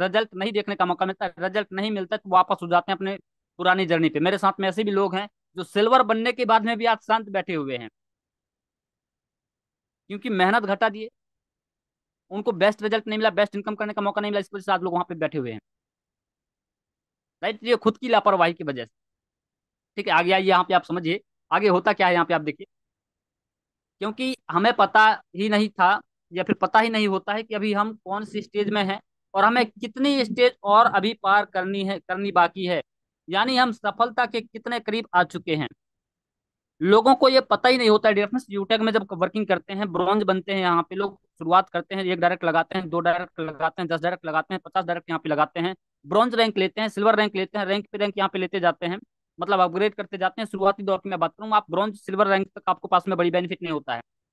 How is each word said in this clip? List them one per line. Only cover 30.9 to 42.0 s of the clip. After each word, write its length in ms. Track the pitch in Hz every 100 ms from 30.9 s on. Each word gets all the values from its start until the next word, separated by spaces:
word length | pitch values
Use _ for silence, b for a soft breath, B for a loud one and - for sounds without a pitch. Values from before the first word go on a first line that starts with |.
| 202 208 -
पार 220 | 190 202
करनी 400 | 202 190 185 196
है, 140 | 196 190
करनी 340 | - 185 202
बाकी 340 | 180 170 190 180
है, 160 | 165 - _ _ _ -
यानी 280 | 185 240 247
हम 160 | 254
सफलता 540 | 214 202 202 240 226 240
के 140 | 233
कितने 400 | 233 220 240 240
करीब 280 | 220 226 220
आ 80 | 180
चुके 300 | 170 175 170 156
हैं। 120 | 131 - _ _ _ _ _ _ _ _ _ -
लोगों 340 | 170 208 233
को 140 | 262 262
ये 120 | 262
पता 280 | 254 202 254
ही 100 | 254
नहीं 120 | 226
होता 180 | 214 220
है, 60 |
dear 120 | 202 208
friends, 200 | 254 -
यूटेक 300 | 202 196 226
में 120 | 220
जब 140 | 208 196
working 340 | 175 185 214 196
करते 260 | 180 -
हैं, 180 | 196 208
bronze 300 | 175 180 208
बनते 300 | 196 185 185
हैं, 80 | 196
यहाँ 220 | 180 170
पे 120 | 170 185
लोग 220 | 196 - _ -
शुरुआत 300 | 165 180 185
करते 240 | 175 -
हैं, 100 | 190